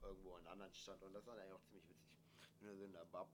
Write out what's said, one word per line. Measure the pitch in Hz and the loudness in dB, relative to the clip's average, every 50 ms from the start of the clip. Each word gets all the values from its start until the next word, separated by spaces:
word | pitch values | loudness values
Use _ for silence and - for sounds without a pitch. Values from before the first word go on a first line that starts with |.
| - | 4
irgendwo | 98 95 95 95 92 87 | 2 2 2 0 0 0
an | 85 | 0
einem | 85 82 92 | 0 0 0
anderen | 98 98 95 - | 2 0 0 -2
Stand | - - 98 95 90 95 | 0 0 0 0 0 0
und | 95 95 | 0 0
das | 104 104 | 0 0
ist | 120 | 0
dann | 117 104 | 2 2
eigentlich | 95 95 95 | 2 2 0
auch | - - | -2 -4
ziemlich | - 101 92 80 85 | -8 -10 -10 -8 -10
witzig. | - - - - - - - - - - - - - - | -10 -12 -12 -12 -12 -14 -14 -12 -12 -10 -10 -10 -6 -2
Wenn | 104 104 | 0 2
du | 101 | 2
so | 95 101 | 4 4
in | 98 90 | 2 2
der | 82 85 | 0 0
Bar, | 82 87 90 - - | 2 4 4 4 4